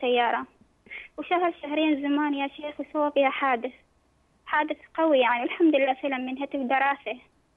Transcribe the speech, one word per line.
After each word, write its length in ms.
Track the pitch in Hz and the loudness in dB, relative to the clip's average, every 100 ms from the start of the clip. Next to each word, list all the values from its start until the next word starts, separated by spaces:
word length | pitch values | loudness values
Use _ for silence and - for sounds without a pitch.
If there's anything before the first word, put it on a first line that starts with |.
سيارة. 440 | 247 247 233 - 262 _ _ _ _ - - - | 0 2 2 -2 -6 _ _ _ _ -20 -16 -14
وشهر 360 | 294 359 359 339 | -2 0 0 -2
شهرين 400 | 285 302 311 285 | -4 0 2 2
زمان 320 | 285 285 294 | 0 0 0
يا 140 | 277 277 | -2 -4
شيخ 280 | - 294 294 277 | -8 -12 -10 -6
سوى 180 | 302 294 | -2 0
فيها 180 | 285 269 | 2 0
حادث. 420 | 262 277 247 254 - _ _ _ _ _ _ - | 0 0 -2 -4 -12 _ _ _ _ _ _ -4
حادث 320 | 302 302 302 - | -2 -2 -6 -8
قوي 260 | - 320 277 | -2 4 4
يعني، 240 | 240 240 | 4 0
الحمد 320 | 262 - 330 294 | -2 2 4 6
لله 200 | 269 262 | 2 0
سلم 240 | 285 262 254 | -4 -4 -6
منها، 200 | 262 277 | -6 -6
تبدأ 300 | 285 254 269 | -4 -2 0
راسه. 440 | 277 277 - 254 - _ _ | 0 -2 -6 -12 -14 _ _